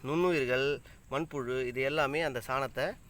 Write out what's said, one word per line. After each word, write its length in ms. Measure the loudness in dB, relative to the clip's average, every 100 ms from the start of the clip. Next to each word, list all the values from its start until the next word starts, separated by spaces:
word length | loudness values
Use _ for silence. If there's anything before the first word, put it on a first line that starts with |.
| 0
நுண்ணுயிர்கள், 720 | 2 4 4 2 2 2 -2 -6 -20 -6
மண்புழு, 560 | -4 -2 -4 -2 -2 -2
இது 160 | 0
எல்லாமே 380 | 0 2 2 2
அந்த 220 | 0 -2 -2
சாணத்தை 460 | -2 -2 -2 -4 -4